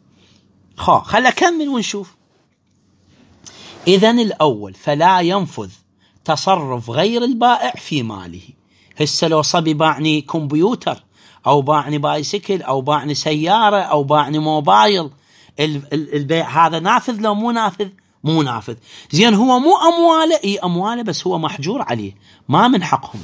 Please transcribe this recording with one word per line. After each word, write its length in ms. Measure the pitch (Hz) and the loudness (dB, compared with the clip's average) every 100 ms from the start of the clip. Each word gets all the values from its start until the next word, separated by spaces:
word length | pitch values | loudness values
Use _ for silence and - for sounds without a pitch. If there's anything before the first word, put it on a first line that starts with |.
| _ _ _ _ _ _ _ - | _ _ _ _ _ _ _ -6
خو، 220 | - 151 | 0 0
خل 260 | - 208 254 | 0 0 0
أكمل 440 | - 359 330 285 | 2 0 0 -2
ونشوف. 460 | 254 - 202 185 _ _ _ _ _ _ _ _ _ _ _ _ _ - - - - 170 | -4 -4 -8 -12 _ _ _ _ _ _ _ _ _ _ _ _ _ -20 -20 -20 -4 2
إذن 320 | 190 220 240 | 4 4 4
الأول، 540 | 214 - 156 107 101 | 0 0 0 0 -8
فلا 460 | 95 156 147 175 185 | -8 -4 2 4 4
ينفذ 500 | 170 202 180 - 98 - _ _ _ _ - | 2 -2 -4 -8 -14 -16 _ _ _ _ -4
تصرف 640 | 151 - 185 139 123 117 | -2 0 0 -2 -6 -4
غير 340 | 123 202 233 | -2 0 0
البائع 480 | 240 233 240 240 - | -2 0 2 2 -2
في 320 | - - 151 | -6 -6 -4
ماله. 460 | 113 101 87 87 - _ _ _ _ - | -4 -8 -14 -16 -20 _ _ _ _ -6
هسه 260 | 151 - 165 | -4 0 0
لو 140 | 156 | 2
صبي 320 | 147 175 160 | 2 0 0
باعني 480 | 151 156 139 156 151 | 2 0 2 0 -2
كمبيوتر، 840 | 143 160 143 151 190 254 - 123 _ _ _ _ - | -2 -6 -2 0 0 0 -4 -8 _ _ _ _ 0
أو 140 | 143 | 0
باعني 360 | 135 151 139 147 | 2 0 0 -4
بايسكل، 640 | 147 147 143 202 - 190 | -2 -4 -4 -8 -4 -6
أو 200 | 127 135 | -2 -4
باعني 320 | 131 147 143 | -2 -2 -2
سيارة، 640 | 139 156 151 165 214 214 202 | -4 -2 -2 0 2 4 2
أو 260 | 180 147 | 0 0
باعني 360 | 139 151 139 151 | 2 2 2 -2
موبايل، 680 | 156 156 147 208 214 190 147 - _ _ _ - | 0 0 4 4 4 2 -4 -12 _ _ _ -4
ال-، 340 | 156 143 143 | -2 -2 -4
ال-، 220 | 156 143 147 | -6 -4 -4
البيع 520 | 139 165 - 147 165 | -2 -2 0 2 2
هذا 120 | 165 | 2
نافذ 420 | 175 240 - 214 | 0 0 0 -2
لو 140 | 214 208 | -2 0
مو 160 | 233 | -2
نافذ؟ 360 | 233 214 185 196 - _ _ | -2 -4 -4 -10 -10 _ _
مو 180 | 147 160 | -2 0
نافذ. 340 | 135 113 113 117 _ - - | 0 -4 -8 -14 _ -20 -4
زين، 220 | 151 233 | 2 4
هو 260 | 202 254 247 | 4 4 4
مو 180 | 302 381 | 4 4
أمواله؟ 640 | 330 339 339 320 320 311 | 4 4 4 4 2 0
إي، 160 | 202 202 | 0 -2
أمواله، 420 | 180 175 202 240 | -2 -2 -2 -4
بس 260 | 226 151 180 | -6 -4 -4
هو 100 | 175 | -2
محجور 440 | 156 - 147 254 | -4 -6 -6 -6
عليه، 340 | - 120 101 - _ _ - | -4 -6 -8 -14 _ _ 0
ما 180 | 151 240 | 2 4
من 160 | 247 | 2
حقهم. 380 | - 131 - 107 | 0 -4 -4 -16